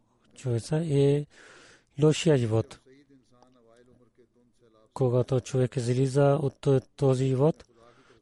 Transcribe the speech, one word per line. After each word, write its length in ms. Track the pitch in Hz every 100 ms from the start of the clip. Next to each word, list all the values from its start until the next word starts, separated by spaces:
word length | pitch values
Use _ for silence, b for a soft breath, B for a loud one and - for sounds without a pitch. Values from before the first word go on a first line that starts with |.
| _ _ _
човеца 500 | - 127 117 - 156
е 420 | 165 139 139 143 147 B B B B B B -
лошия 340 | 156 151 165 139
живот. 440 | 117 113 - - _ 135 147 135 110 123 127 127 113 117 123 123 113 123 117 120 123 _ 117 110 110
Когато 460 | - 131 123 120 131
човек 360 | - 131 127 135
излиза 640 | 117 127 135 135 139 139
от 180 | 139 -
то-, 200 | 143 131 - -
този 300 | 139 127 135
живот, 380 | 127 151 - - _ b b b b